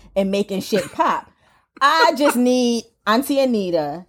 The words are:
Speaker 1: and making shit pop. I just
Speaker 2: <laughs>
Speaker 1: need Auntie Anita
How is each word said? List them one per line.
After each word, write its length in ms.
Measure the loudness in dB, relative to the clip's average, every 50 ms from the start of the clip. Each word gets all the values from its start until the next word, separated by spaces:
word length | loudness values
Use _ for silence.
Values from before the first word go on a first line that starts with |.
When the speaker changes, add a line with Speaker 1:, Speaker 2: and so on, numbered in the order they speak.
| -20 -6 -4
Speaker 1:
and 140 | -4 -2 0
making 300 | -2 -2 -2 -4 -6 -8
shit 300 | -4 -2 -2 -2 -2 -4
pop. 380 | -4 -2 0 0 -2 -4 -6 -12 _ _ _ _ _ _ _ _ _ 0
I 340 | 0 2 4 4 2 2 2
just 200 | 2 0 2 2
Speaker 2:
<laughs> 0 |
Speaker 1:
need 480 | 2 2 2 2 2 2 0 -2 -2 -6 _ _ _ _
Auntie 340 | -2 0 0 0 0 0 0
Anita 640 | 0 0 0 -2 -2 -2 -2 -2 -2 -4 -8 -10 -14